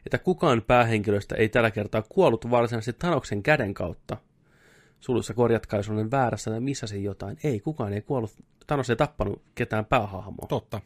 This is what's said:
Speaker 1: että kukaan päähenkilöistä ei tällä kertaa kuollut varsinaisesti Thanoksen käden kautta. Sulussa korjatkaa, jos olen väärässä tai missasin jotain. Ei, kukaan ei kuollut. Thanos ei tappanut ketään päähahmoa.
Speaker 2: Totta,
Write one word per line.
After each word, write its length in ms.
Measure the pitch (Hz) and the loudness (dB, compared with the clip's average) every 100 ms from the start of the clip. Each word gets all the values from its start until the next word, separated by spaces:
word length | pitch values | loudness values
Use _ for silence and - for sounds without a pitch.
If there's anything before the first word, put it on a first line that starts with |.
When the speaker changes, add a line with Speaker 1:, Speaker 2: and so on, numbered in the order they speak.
| - | -4
Speaker 1:
että 120 | 123 | -2
kukaan 440 | - 175 170 117 - | 0 2 4 2 4
päähenkilöistä 680 | 123 117 113 104 101 - - | 4 6 2 2 0 0 0
ei 140 | 110 | 2
tällä 220 | 127 113 | 4 2
kertaa 320 | 104 101 110 104 | 0 -2 -2 -2
kuollut 400 | - 170 113 117 | 2 4 2 2
varsinaisesti 480 | 120 117 117 110 - | 2 2 -2 -6 -4
Thanoksen 440 | 175 151 - 104 | -2 -2 -2 -2
käden 300 | 101 151 104 | 2 2 0
kautta. 440 | 98 90 78 - 123 _ _ _ _ _ _ _ _ | -4 -6 -8 -10 -12 _ _ _ _ _ _ _ _
Sulussa 340 | - 120 - | -2 -2 0
korjatkaa, 460 | 110 120 113 - 107 | 2 2 2 0 -4
jos 100 | 104 | -2
olen 220 | 107 110 | -2 0
väärässä 400 | 139 120 107 - | 0 0 -2 -4
tai 80 | 113 | -4
missasin 440 | 131 135 104 101 | -4 -6 -8 -6
jotain. 340 | 98 95 95 151 | -6 -6 -10 -6
Ei, 160 | 151 110 | -4 -2
kukaan 340 | - 156 107 | -4 -4 -4
ei 80 | 101 | -4
kuollut. 300 | - 135 110 - _ _ - | -4 -4 -4 -10 _ _ -4
Thanos 220 | 143 120 | -2 0
ei 60 | 117 | 0
tappanut 460 | 151 - 98 101 _ - | 0 -2 -4 -4 _ -6
ketään 300 | 120 110 107 | -2 -2 2
päähahmoa. 600 | 131 104 95 95 - - | 0 0 -6 -12 -12 -6
Speaker 2:
Totta, 320 | 131 - 110 | -6 -4 -10